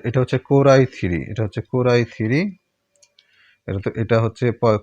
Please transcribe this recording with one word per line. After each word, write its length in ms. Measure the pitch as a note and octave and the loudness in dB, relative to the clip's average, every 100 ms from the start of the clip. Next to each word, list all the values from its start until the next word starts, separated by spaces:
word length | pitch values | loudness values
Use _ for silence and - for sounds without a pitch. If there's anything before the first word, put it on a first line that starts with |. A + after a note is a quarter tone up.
এটা 160 | A#2 B2+ | -4 -2
হচ্ছে 200 | B2+ C3 - | -2 -4 0
Core 180 | C#3 C#3 | 2 6
আই 160 | C3+ B2+ | 4 4
থ্রি, 460 | - F#2+ E2 B1+ | -2 -4 -4 -6
এটা 120 | G#2 | -6
হচ্ছে 180 | G#2 - | -6 -6
Core 280 | - B2+ B2 | -6 -2 2
আই 160 | A#2+ A2+ | 2 0
থ্রি। 520 | - A2 C#3 G3+ F3+ _ _ _ _ _ _ _ _ _ _ - | -4 -2 -2 -2 -8 _ _ _ _ _ _ _ _ _ _ -10
এটা 120 | G2 | -8
তো, 180 | G#2+ - | -6 -6
এটা 200 | A2 A2+ | 0 0
হচ্ছে 300 | A2+ - B2 | 0 -2 -4
প-, 260 | A2 A#2 G#2+ | 0 0 0